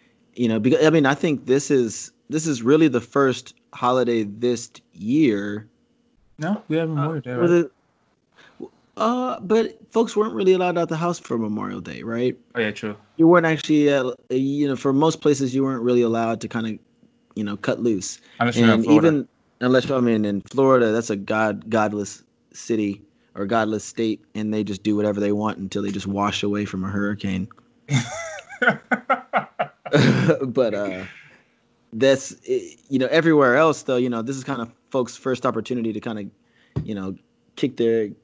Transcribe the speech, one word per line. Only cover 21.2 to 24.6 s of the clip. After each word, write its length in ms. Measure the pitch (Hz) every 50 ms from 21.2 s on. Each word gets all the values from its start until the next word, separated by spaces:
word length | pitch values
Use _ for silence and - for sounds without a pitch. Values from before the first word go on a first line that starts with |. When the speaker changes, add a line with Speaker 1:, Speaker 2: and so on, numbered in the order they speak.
| 98 - 107 110 110 107 104 98 - 110
Speaker 1:
godless 540 | 113 113 107 107 104 104 101 - - - _ _ _ _ _ _ -
city 480 | - - - 120 107 104 101 101 104 - _ _ _ _ _ -
or 120 | - 101 98
godless 360 | 117 113 110 107 110 107 -
state, 400 | - - - 113 110 107 - _ _ -
and 180 | 110 107 107 107
they 100 | 107